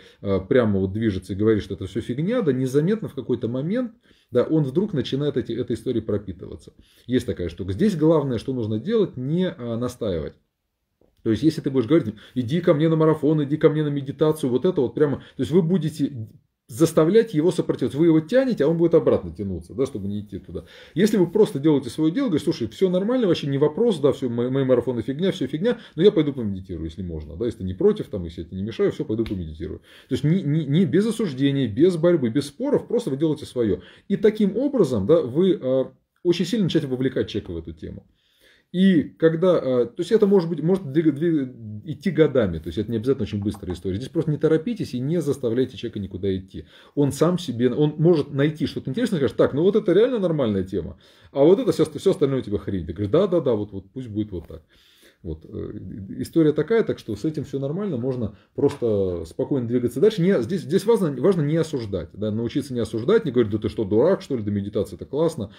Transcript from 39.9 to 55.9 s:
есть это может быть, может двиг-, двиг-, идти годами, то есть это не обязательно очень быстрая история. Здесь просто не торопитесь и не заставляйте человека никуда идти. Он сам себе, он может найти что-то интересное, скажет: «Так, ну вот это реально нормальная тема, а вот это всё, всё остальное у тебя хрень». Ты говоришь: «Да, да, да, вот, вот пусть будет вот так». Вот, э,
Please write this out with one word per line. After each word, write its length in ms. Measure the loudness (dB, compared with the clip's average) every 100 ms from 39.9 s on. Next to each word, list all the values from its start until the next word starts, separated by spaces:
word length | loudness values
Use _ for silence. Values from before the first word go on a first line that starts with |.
| -4
есть 120 | 0
это 160 | 4 6
может 220 | 4 2
быть, 120 | -2
может 300 | 0 -2 0
двиг-, 240 | 0 2 2
двиг-, 380 | 0 0 -2 -8 -12 -12 -10
идти 260 | -6 -2
годами, 480 | 2 4 4 0 -2
то 80 | -6
есть 100 | -6
это 140 | -4
не 60 | -2
обязательно 260 | 0 -2
очень 180 | -2 -4
быстрая 320 | -4 -4 -8
история. 220 | -6 -4 -6
Здесь 120 | -4
просто 200 | -4 -2
не 60 | 0
торопитесь 560 | 2 2 0 -6 -6
и 60 | -4
не 220 | -2 -2
заставляйте 560 | -2 -2 0 0 -2 -4
человека 220 | -10 -8
никуда 360 | -8 -4 -2 -2
идти. 280 | -6 -14 -16 -20 -6 0
Он 180 | 0
сам 260 | 2 2 0
себе, 300 | -4 0 0
он 220 | 2 0 2
может 360 | 4 4 2
найти 340 | 0 -2 0 -6
что-то 220 | -4 -6
интересное, 300 | -2 -2 0
скажет: 180 | 0 2
«Так, 160 | 2
ну 100 | 4
вот 140 | 2 2
это 160 | 4
реально 260 | 4 4 2
нормальная 440 | 0 0 0 0 -2
тема, 320 | -4 -6 -12 _ _ _
а 120 | 4 6
вот 140 | 6
это 120 | 4
всё, 140 | 0 0
всё 260 | 0 0
остальное 280 | 2 2 0
у 40 |
тебя 140 | -2 -4
хрень». 280 | -4 -6 -6
Ты 80 |
говоришь: 180 | -6 0
«Да, 160 | 2 2
да, 120 | 2
да, 120 | 0
вот, 180 | 0 -2
вот 140 | -10 -14
пусть 160 | -14 -8
будет 220 | -6 -6
вот 160 | -8 -12
так». 140 | -18 -20 _ _ _ _ _
Вот, 220 | -12 -12 -12
э, 260 | -10 -10 -10 -12